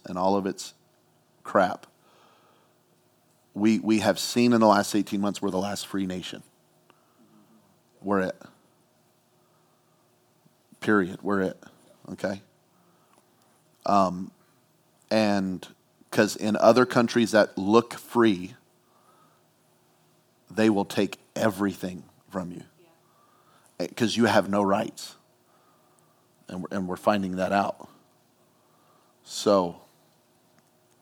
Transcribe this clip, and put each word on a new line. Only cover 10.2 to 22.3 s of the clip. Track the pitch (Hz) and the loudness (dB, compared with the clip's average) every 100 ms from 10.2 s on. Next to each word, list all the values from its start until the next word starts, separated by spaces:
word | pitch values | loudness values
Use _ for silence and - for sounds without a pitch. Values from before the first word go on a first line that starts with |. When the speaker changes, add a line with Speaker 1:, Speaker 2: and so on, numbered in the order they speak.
| _ _ _ _ _ _ | _ _ _ _ _ _
Speaker 1:
Period. | - 104 90 95 | 2 2 2 -4
We're | 90 101 | -4 0
it. | 92 - - - _ _ - | -2 -4 -14 -20 _ _ -18
Okay? | 90 113 101 - _ _ _ _ _ _ _ _ _ _ _ _ _ - | -8 -8 -8 -14 _ _ _ _ _ _ _ _ _ _ _ _ _ 0
Um, | 101 92 90 95 - _ _ _ _ _ _ _ | 2 2 -2 -12 -16 _ _ _ _ _ _ _
and | 110 107 101 95 90 - - _ _ _ | 0 2 0 -2 -6 -12 -20 _ _ _
'cause | - 104 - | 0 0 0
in | 107 104 | -4 4
other | 110 113 123 | 6 6 4
countries | 131 117 120 107 | 2 0 0 2
that | 107 98 - | 4 2 0
look | 95 113 - | 2 4 2
free, | - - 120 113 90 90 - _ _ _ _ _ _ _ _ _ _ _ _ _ _ _ _ _ _ _ | -4 -4 2 2 2 -6 -16 _ _ _ _ _ _ _ _ _ _ _ _ _ _ _ _ _ _ _
they | 92 110 | 2 2
will | 101 | 2
take | 95 - 98 - _ | -2 -2 -4 -4 _
everything | - 110 92 101 87 95 90 - _ _ | -4 -4 -2 -4 -4 -10 -12 -16 _ _